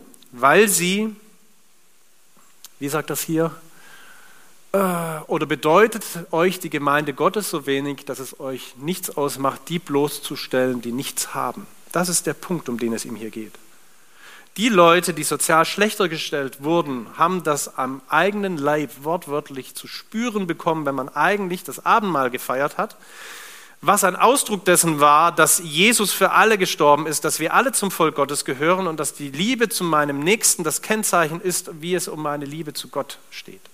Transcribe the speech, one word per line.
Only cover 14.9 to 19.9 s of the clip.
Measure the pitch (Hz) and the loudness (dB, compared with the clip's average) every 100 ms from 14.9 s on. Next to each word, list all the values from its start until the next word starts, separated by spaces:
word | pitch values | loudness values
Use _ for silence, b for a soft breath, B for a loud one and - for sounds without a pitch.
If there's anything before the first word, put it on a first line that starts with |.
| 175 175 | 6 2
die | 151 | -4
sozial | 143 147 - 160 | -4 -2 4 4
schlechter | 160 - 208 - 180 | 4 0 0 0 -2
gestellt | 156 - 147 135 120 | -2 -4 -4 -6 -6
wurden, | 143 170 143 127 104 - | 0 0 0 -6 -10 0
haben | 165 185 | 0 2
das | 156 143 - - | -2 -2 -4 -6
am | 131 135 - | -6 -6 -2
eigenen | 151 190 208 190 160 | 0 2 0 -4 -2
Leib | 143 151 143 - | 0 0 -2 -6
wortwörtlich | 147 180 143 147 147 135 - | -6 -4 -4 -8 -6 -12 -12
zu | - | -16
spüren | 131 | -14